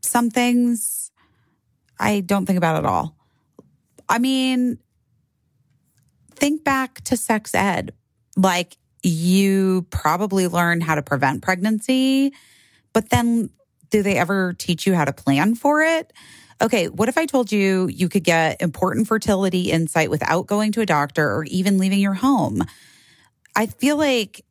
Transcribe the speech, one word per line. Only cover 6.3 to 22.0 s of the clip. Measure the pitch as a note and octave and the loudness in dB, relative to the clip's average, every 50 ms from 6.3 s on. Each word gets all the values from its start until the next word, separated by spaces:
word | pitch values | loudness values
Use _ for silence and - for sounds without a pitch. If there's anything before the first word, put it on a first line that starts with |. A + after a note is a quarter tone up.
| _ | _
think | - - C#4+ D4+ D4+ - | -2 0 0 0 -2 -2
back | C#4+ C4+ C4+ C4 B3+ _ - - | -2 -2 -2 -2 -6 _ -14 -4
to | - C4 A#3 | -4 -4 -4
sex | - - A3+ G#3+ G#3+ - - | 0 -2 -2 -2 -2 -2 -2
ed. | F3+ F#3+ G3+ F3+ - - - - _ _ _ _ _ _ _ - - | 0 0 2 0 -2 -4 -8 -12 _ _ _ _ _ _ _ -2 0
Like, | F#3+ F#3+ F3+ F3+ F3 _ - _ _ _ _ _ - | 2 2 2 0 -2 _ -10 _ _ _ _ _ -2
you | F3+ E3 D#3+ E3+ F3 F#3 G3 G3 G3 G3 G3 F#3+ F#3+ F#3 F#3 F3 _ | -2 -2 0 0 2 4 4 4 4 2 2 2 2 0 0 -2 _
probably | - - - D#3 D#3+ F3 G#3 G#3 F#3+ G3 F#3 F3+ | -8 -4 0 0 0 0 -2 -2 0 0 0 0
learn | - F3 F3 E3+ E3+ E3 | 0 0 0 2 0 0
how | E3+ D#3+ D#3 | 0 -2 -2
to | D3+ | -2
prevent | C#3 - C#3+ C3+ C#3+ C3+ C3+ - | -2 -4 -2 0 0 0 0 -2
pregnancy, | - - F#3 F3+ F#3 A3 A3 G#3+ - - C4 C4 C4 C4 C4+ C4+ C#4 C#4 C#4 - - - _ _ _ _ _ _ _ _ _ | -2 -4 -4 -2 0 -2 -2 -2 -2 -2 0 0 2 2 2 2 0 0 -2 -6 -20 -20 _ _ _ _ _ _ _ _ _
but | A3+ A3 - | -4 -2 2
then | B3 B3 A#3+ A#3 A#3 A#3 G#3+ - _ _ _ _ _ _ _ _ | 0 2 2 2 0 0 -2 -4 _ _ _ _ _ _ _ _
do | - G#3+ | 0 0
they | G3 G3+ G3 B2 | 2 2 0 0
ever | F3 E3 G3 G3 F#3 F3+ F3 | 0 0 0 0 0 -2 -4
teach | - - - E3+ D#3 - G3 | -6 -4 -4 -4 -2 0 0
you | F#3+ | 2
how | E3+ D3+ | 2 2
to | C#3 | 0
plan | C#3 - - - C#3 C#3 E3 G#3 A#3 | -2 -4 -2 0 2 2 2 2 0
for | A#3 - C#4+ D4 D4+ | 0 0 2 2 2
it? | D#4 D#4+ E4 D#4+ - _ _ - - - - - - _ - _ | 2 2 0 0 -2 _ _ -20 -20 -20 -20 -20 -20 _ -4 _
Okay, | - A3+ B3 A3 E3+ - | 0 0 2 0 0 -2
what | - - G#3+ A#3 | -2 -2 -2 0
if | B3+ - | 0 -2
I | D#4+ | -2
told | D#4+ - C4+ B3 G3+ | 0 0 0 0 0
you | - G#3 G3 F#3+ F#3+ F#3 F#3 E3+ | 0 0 2 2 2 0 0 -2
you | - - F#3 E3+ | -2 -2 -2 0
could | - G3+ D#3 | 0 0 0
get | - E3+ E3 D#3+ D#3 - - | 2 2 2 2 0 0 -2
important | - F3 C#3+ - - F#3+ - - A3 - | -4 -4 -2 -2 -2 -2 0 -2 -2 0
fertility | A3 A3 - - G#3 F#3+ G3 F#3+ F3+ F#3 F3+ - | 0 -2 0 0 0 2 0 0 0 0 -2 0
insight | - E3 E3 D#3 - E3 D#3 - | 0 0 0 0 0 0 0 0
without | - D3+ - - D#3 F3 - - | 0 -2 0 0 0 0 0 -2
going | G3+ G#3 G#3+ G#3+ G#3 | -2 0 0 0 0
to | A#3 | -2
a | A3 | 0
doctor | F3+ E3 D3 C#3+ C#3+ - - D3+ C3+ G2+ | 0 0 0 0 -2 -2 -2 0 0 0
or | C#3+ D#3 | -2 -4
even | - - F#3 F#3 G3+ G3+ F#3+ | -4 -4 -2 0 2 2 2
leaving | F#3+ F#3+ G3 | 2 2 2
your | G3 | 2